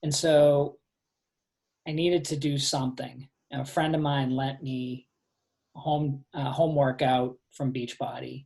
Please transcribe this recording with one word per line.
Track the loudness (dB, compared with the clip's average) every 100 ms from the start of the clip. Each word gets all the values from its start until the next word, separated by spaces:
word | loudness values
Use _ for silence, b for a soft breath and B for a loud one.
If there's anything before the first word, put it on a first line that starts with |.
And | -2
so | 0 4 8 8 6 2 -4 _ _ _ _ _ _ _ _ _ _ -8
I |
needed | 0 2 2 0
to | -2
do | -2 0
something. | 0 0 -2 -4 -10 -12 -20 _ _
A | -8 -4
friend | 0 0 2
of |
mine | 0 0 0 0
lent | -2 -6
me | -8 -6 -6 -10 -14 _ _ _ _ _ _ -12
a |
home, | -4 -2 -2 -4 -10
uh, | -6 -6
home | 0 2 4
workout | 2 2 2 2 0 -6 _
from | -6 -4
Beachbody. | -2 -6 -8 -8 -8 -12 -14